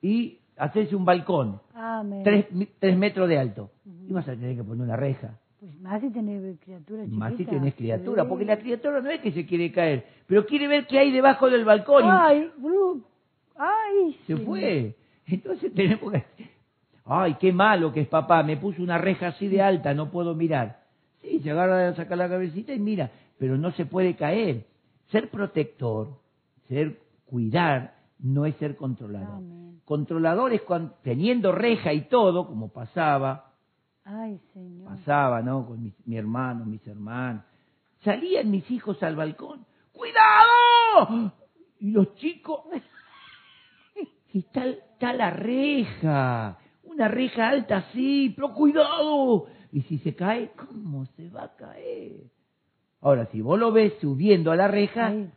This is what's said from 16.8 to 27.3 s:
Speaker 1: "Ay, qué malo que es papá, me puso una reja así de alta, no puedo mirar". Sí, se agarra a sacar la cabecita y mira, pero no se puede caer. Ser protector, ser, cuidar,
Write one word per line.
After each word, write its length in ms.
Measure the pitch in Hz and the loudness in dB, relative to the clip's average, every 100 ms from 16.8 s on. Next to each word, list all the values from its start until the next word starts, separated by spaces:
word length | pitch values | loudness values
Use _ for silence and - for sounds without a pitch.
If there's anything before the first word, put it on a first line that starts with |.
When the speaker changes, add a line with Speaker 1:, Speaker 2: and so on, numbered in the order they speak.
| _ _ - | _ _ -4
Speaker 1:
"Ay, 300 | 139 185 143 | 0 0 0
qué 140 | 185 | 0
malo 400 | 180 208 202 160 | 4 4 4 0
que 80 | 147 | -2
es 60 | 147 | 0
papá, 340 | 160 156 165 | 0 4 2
me 160 | 151 151 | 4 -2
puso 240 | 185 170 | -4 -6
una 160 | 180 170 | -4 -2
reja 300 | 185 185 180 | 0 -2 -4
así 200 | - 196 | -6 -2
de 140 | 196 | 2
alta, 320 | 196 185 143 | 4 2 0
no 160 | 143 151 | -2 -4
puedo 240 | 175 170 | -4 -4
mirar". 520 | 160 165 151 110 - _ _ _ _ | -2 0 0 -2 -8 _ _ _ _
Sí, 180 | - - | -6 -4
se 100 | 143 | -2
agarra 380 | 151 185 185 180 | 0 2 2 0
a 40 | 170 | -2
sacar 220 | 170 180 | -6 -4
la 120 | 180 | -2
cabecita 440 | 185 185 160 226 | -2 -4 -8 -8
y 60 | 269 | -6
mira, 320 | 208 208 127 _ _ _ | -4 -2 -4 _ _ _
pero 200 | 131 131 | -2 -2
no 140 | 170 | -2
se 140 | - 156 | -4 -4
puede 300 | 180 185 170 | 0 0 0
caer. 500 | 151 196 214 120 - _ _ _ _ | -2 0 -2 -4 -8 _ _ _ _
Ser 180 | 208 - | -2 -2
protector, 880 | - 202 - 147 _ 123 107 139 135 _ _ _ _ _ | -8 -6 -4 -4 _ -6 -4 -8 -14 _ _ _ _ _
ser, 300 | 131 156 120 _ _ | -4 -4 -6 _ _
cuidar, 680 | _ | _